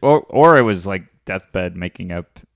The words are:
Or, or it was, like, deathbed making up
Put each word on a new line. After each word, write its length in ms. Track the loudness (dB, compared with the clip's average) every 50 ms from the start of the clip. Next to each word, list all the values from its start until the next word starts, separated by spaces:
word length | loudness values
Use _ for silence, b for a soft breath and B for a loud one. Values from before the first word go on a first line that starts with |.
| 0
Or, 180 | 2 2 2 0
or 360 | -2 0 4 4 6 6 6
it 40 | 4
was, 240 | 2 -2 -4 -6
like, 180 | -8 -8 -8 -10 _ _ _ _
deathbed 480 | -10 -10 -10 _ _ -8 -8 -8 -8 -10
making 360 | -10 -12 -12 _ -12 -14 -12 -10
up 260 | -12 -12 _ _ _ _ _ _